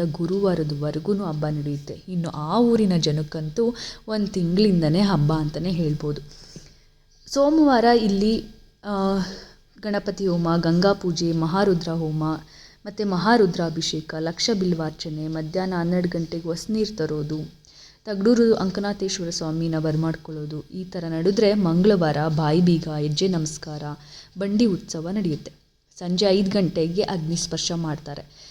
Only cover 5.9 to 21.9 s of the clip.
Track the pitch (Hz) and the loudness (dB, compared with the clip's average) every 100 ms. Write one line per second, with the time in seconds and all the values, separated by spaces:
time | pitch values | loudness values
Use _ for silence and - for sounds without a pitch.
5.9 | 151 151 147 - - - - - - _ | -2 -4 -6 -10 -20 -20 -20 -20 -20 _
6.9 | _ _ _ - 277 285 320 294 247 233 | _ _ _ -4 2 4 6 6 6 6
7.9 | 233 214 196 214 226 - - - _ 208 | 6 4 2 2 0 -4 -16 -20 _ -6
8.9 | 196 190 196 180 - - - _ - 220 | -2 0 0 -2 -8 -18 -20 _ -12 -6
9.9 | 202 202 190 196 175 170 170 165 170 196 | -4 -4 -2 0 0 2 2 4 4 4
10.9 | 202 185 165 170 165 160 190 202 175 170 | 2 0 -2 0 0 0 2 2 2 0
11.9 | 165 156 156 156 156 - - - _ 208 | -4 -2 -2 -2 -4 -10 -20 -20 _ -12
12.9 | 196 208 175 196 240 190 170 170 160 - | -6 -2 0 4 4 4 2 -4 -2 -4
13.9 | 156 - 160 160 165 - 208 180 160 156 | -6 -6 -6 -6 -4 -2 0 0 0 -2
14.9 | 156 170 151 156 160 156 185 185 175 170 | -8 -8 -8 -6 -6 -4 -4 -2 -2 0
15.9 | 180 175 170 165 170 165 170 - 220 208 | 0 0 -2 -4 -6 -6 -6 -4 -2 -2
16.9 | 214 156 151 147 156 - - _ - - | -2 -4 -4 -4 -6 -8 -16 _ -20 -20
17.9 | _ - 202 208 240 233 220 190 196 202 | _ -8 0 2 4 4 2 0 -2 -4
18.9 | 202 190 190 170 165 160 160 165 160 156 | -4 -6 -4 -6 -6 -4 -2 -2 -2 0
19.9 | 156 160 156 - 156 151 165 - 185 185 | 0 -2 -4 -10 -12 -10 -10 -12 -12 -10
20.9 | 185 165 160 175 208 208 208 180 170 208 | -8 -6 -2 0 4 4 4 2 4 4